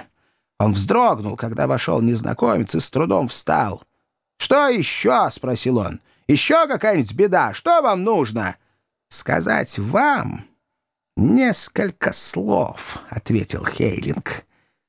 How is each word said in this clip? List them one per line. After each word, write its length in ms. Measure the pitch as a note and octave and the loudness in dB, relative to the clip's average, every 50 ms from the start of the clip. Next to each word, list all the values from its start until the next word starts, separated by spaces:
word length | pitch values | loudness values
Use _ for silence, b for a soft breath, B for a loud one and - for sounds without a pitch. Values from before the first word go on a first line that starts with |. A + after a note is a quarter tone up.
| - _ _ _ _ _ _ _ _ _ _ - | -10 _ _ _ _ _ _ _ _ _ _ 0
Он 140 | G#2 G#2+ G2+ | 2 2 2
вздрогнул, 640 | G2+ G2 - - A#3+ B3 A3+ D#3+ G#2+ G#2 G#2 G#2 | 2 2 2 2 2 2 2 2 0 -4 -8 -8
когда 320 | - - A#2 A2+ C3 C#3+ | -8 -8 -6 -4 -2 -2
вошёл 340 | C3+ C3+ B2 - - E3 C3 | -2 -2 -2 -2 -2 0 2
незнакомец, 720 | A2+ A#2 A#2+ A2 A#2 - - - A#3 A#3+ G#3+ - A2+ - - | 2 2 0 0 -2 -4 -2 0 0 0 2 0 0 0 0
и 60 | - | 0
с 100 | - - | -2 0
трудом 380 | - C3 D#3+ F3 - F3+ D#3+ | 0 0 0 2 2 0 0
встал. 560 | - - - - - - - B2 G2+ F2 - - _ _ _ _ _ _ _ _ _ _ - | 0 -2 -2 0 0 0 0 0 -2 -4 -10 -14 _ _ _ _ _ _ _ _ _ _ -6
"Что 280 | - - C4 C#4+ C#4+ | 0 2 2 4 4
ещё?" — 600 | C4+ B3 G#3 D3 - - - - A3 B3+ A#3 F#3 C#3 | 2 2 0 0 -2 -4 -2 0 2 2 2 2 0
спросил 460 | - - - B2+ B2 - - B2+ B2+ | -2 -4 -4 -4 -2 -2 0 0 0
он. 220 | A2+ G2 - D#2 - _ _ _ _ _ | 0 -2 -4 -8 -12 _ _ _ _ _
"Ещё 400 | - D3 C#3 - - D4 E4 E4 | 0 2 2 2 2 2 2 2
какая-нибудь 460 | C#4+ C4 F#3 - A3 G3+ D#3+ A#2+ G#2 A2+ | 2 0 0 0 2 2 2 0 -2 0
беда? 400 | C#3+ G3+ G3 F3+ F3 C#3 A2 - | 0 2 4 4 2 2 0 -2
Что 280 | - - E4 E4+ E4 | -2 0 2 2 4
вам 220 | D4 A#3+ G3+ F3+ F#3 | 4 2 0 0 0
нужно?" 520 | A3+ A3+ F3 C#3 G#2+ G#2+ A#2 G2+ F#2 F2+ - _ _ _ _ _ _ _ _ _ - | 0 0 0 0 -2 -2 -4 -4 -4 -6 -8 _ _ _ _ _ _ _ _ _ -6
"Сказать 680 | - - - - - E3 E3+ G#3 A3 C#3 B2+ - - | -6 -4 -2 0 0 0 0 0 0 0 0 -2 -4
вам 680 | - G2+ A2+ C#3+ G#3 C#4 D4 C#4 - - - - - - - _ _ _ _ _ _ _ _ _ _ _ _ _ | -4 -2 -2 0 0 2 2 0 0 -2 -6 -8 -10 -14 -18 _ _ _ _ _ _ _ _ _ _ _ _ _
несколько 1000 | - G2+ D3 G#3+ B3+ C4 A#3+ G3+ - - - - - - G2 - - - - - | 0 2 4 4 4 4 2 2 0 -2 -2 -2 -2 -4 -4 -4 -4 -4 0 0
слов", — 880 | - - - - F2 F#2+ D3+ - F2 - - - - - - - - - - | 2 2 0 0 -2 -2 0 0 0 0 -2 -6 -10 -14 -12 -14 -14 -14 -12
ответил 560 | - A2+ - - A2+ G#2 F#2+ - - - - | -12 -6 -2 0 0 0 0 -2 -6 -6 -6
Хейлинг. 800 | - - - - A2 - - - C#3+ C#3+ - - - - - - _ _ _ _ _ _ _ _ | -6 -2 -2 -2 -2 -2 -2 -4 -4 -6 -6 -8 -10 -10 -12 -14 _ _ _ _ _ _ _ _